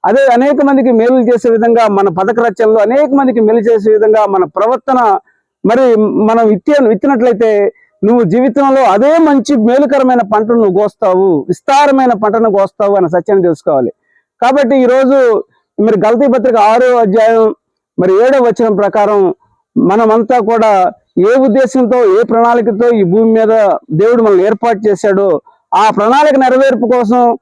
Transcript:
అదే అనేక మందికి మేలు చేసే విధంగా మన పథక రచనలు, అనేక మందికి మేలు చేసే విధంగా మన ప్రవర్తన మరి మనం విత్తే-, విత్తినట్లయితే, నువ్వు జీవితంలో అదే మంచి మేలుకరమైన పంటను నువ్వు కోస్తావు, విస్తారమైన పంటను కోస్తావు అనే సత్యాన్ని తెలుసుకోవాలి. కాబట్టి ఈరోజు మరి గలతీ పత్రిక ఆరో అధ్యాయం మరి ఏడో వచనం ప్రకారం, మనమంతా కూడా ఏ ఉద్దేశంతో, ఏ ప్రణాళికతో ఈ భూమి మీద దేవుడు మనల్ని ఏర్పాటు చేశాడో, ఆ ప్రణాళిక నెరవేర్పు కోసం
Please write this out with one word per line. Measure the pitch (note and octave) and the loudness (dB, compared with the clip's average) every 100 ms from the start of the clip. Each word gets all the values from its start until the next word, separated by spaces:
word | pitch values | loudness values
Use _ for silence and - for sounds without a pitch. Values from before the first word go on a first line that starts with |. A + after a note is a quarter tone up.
| F3 | 0
అదే | A#3+ C4+ | 0 2
అనేక | A#3+ C4+ C#4+ C#4 | 2 0 0 0
మందికి | C4+ B3+ | 0 0
మేలు | A#3 A#3 C4 | 0 2 0
చేసే | A#3 A#3+ B3 | 0 0 0
విధంగా | A3+ A#3 A#3 A3 | 0 2 2 0
మన | G3 G3+ | 0 -2
పథక | E3+ G3 A#3 | -2 -4 -2
రచనలు, | A#3+ F#3+ A3+ A3 | -4 -2 0 2
అనేక | G#3 C4 D4 | 0 0 0
మందికి | C#4 C4 A#3 | 0 0 0
మేలు | G#3+ A#3 | 0 0
చేసే | G#3+ A3+ G#3 | 0 0 2
విధంగా | G#3+ G#3+ G#3+ G3+ | 0 2 2 0
మన | G3 | -2
ప్రవర్తన | E3+ F#3+ G#3+ B3+ - B3+ A#3 F#3+ _ _ _ _ F#3 | -2 -2 -2 -4 -2 -2 0 -2 _ _ _ _ -2
మరి | A#3+ C4 A3 | 0 2 2
మనం | G#3+ - G#3+ A3+ A3 | 0 0 0 0 0
విత్తే-, | G#3 - D4 A#3+ | 0 0 0 0
విత్తినట్లయితే, | G#3+ C#4+ C4+ A#3+ G#3+ A3+ G#3 G3+ - _ _ | 0 -2 0 0 0 0 0 -2 -6 _ _
నువ్వు | G3 A#3+ | 0 0
జీవితంలో | G3+ G#3+ B3+ C#4 C4+ C4+ | 0 0 0 0 0 0
అదే | B3 G3+ C4+ E4 | 0 0 0 2
మంచి | D#4 C#4 A3+ C#4+ | 2 0 0 -2
మేలుకరమైన | G#3+ B3+ C#4+ C#4 B3+ B3 G3+ G#3+ | 0 0 0 0 0 0 0 -2
పంటను | G#3+ A#3 | -2 0
నువ్వు | G#3 F#3 | 0 0
కోస్తావు, | G#3 _ G3+ F#3 F#3+ D#3 C3 | -4 _ -2 0 0 -2 -4
విస్తారమైన | F3+ - C#4 D4 C4+ B3+ | -8 -2 0 2 2 0
పంటను | A3 G#3+ A3 A3+ | -2 -2 -2 -2
కోస్తావు | G3 G3 _ G3+ G3+ | 0 -2 _ -2 0
అనే | F3 | 0
సత్యాన్ని | F#3 - G3 | -4 -2 0
తెలుసుకోవాలి. | F3 D#3 - C#3+ B2 - _ _ _ _ | 0 -2 -4 -2 -4 -8 _ _ _ _
కాబట్టి | A#3+ C4+ B3+ C4+ | -2 0 0 0
ఈరోజు | B3 B3+ C4 C#4 B3 G#3+ - _ _ - | 2 0 2 2 2 0 -4 _ _ -4
మరి | G#3+ G#3+ G#3 | -2 0 0
గలతీ | A#3 C#4 | 0 0
పత్రిక | B3 A#3+ A3+ | 0 0 0
ఆరో | G#3 A3+ B3+ B3 | 2 2 0 0
అధ్యాయం | A3+ G#3+ A3 A3+ A3 - _ _ _ - | 0 2 2 2 0 -2 _ _ _ -4
మరి | F3+ | 0
ఏడో | F#3+ B3 C#4 | 2 2 2
వచనం | A#3+ G#3+ A3+ G3 | 0 0 -2 0
ప్రకారం, | G3+ G#3+ G#3 G#3 F#3 - _ _ _ - | -2 0 0 0 0 -2 _ _ _ -2
మనమంతా | E3+ G#3 A3+ A3+ A3+ B3 | 0 2 2 0 0 -2
కూడా | G#3 A3+ A3 G3 F3+ - _ - | 0 0 0 2 0 -4 _ -2
ఏ | F#3+ B3+ | 0 2
ఉద్దేశంతో, | C4 G#3+ B3+ C4+ A#3+ B3 A3+ G3 | 2 0 0 0 0 0 2 0
ఏ | |
ప్రణాళికతో | A#3 A#3 A#3 A#3+ A3 G3+ A#3+ | 0 0 0 0 -2 -2 -2
ఈ | A#3 | 0
భూమి | F#3 G3 A3+ | 0 0 2
మీద | A3 A3 A3+ G3+ D#3+ - | 2 0 0 0 -2 -4
దేవుడు | D#3+ G#3+ A#3+ | -2 0 2
మనల్ని | A3 F#3+ | 2 2
ఏర్పాటు | G3 A3 A#3 G#3+ G#3+ | 0 -2 -2 -2 -2
చేశాడో, | G3 G#3+ G3 G3+ D3+ _ _ _ F3 | -2 -2 -2 -2 -4 _ _ _ 0
ఆ | A3 G3+ | 0 0
ప్రణాళిక | G#3 C4+ D4+ C4+ | 0 2 2 2
నెరవేర్పు | C4 B3+ C4+ B3 A3+ | 0 2 0 0 -2
కోసం | B3 A3 B3 A#3+ A#3 | -2 0 0 0 -2